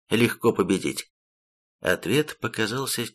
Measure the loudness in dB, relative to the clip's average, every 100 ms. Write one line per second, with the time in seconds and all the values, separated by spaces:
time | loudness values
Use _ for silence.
0 | -2 2 2 2 0 2 2 2 -2 -6
1 | -10 _ _ _ _ _ _ _ -2 0
2 | 0 0 0 -4 -6 -2 -2 -2 -4 -4
3 | -6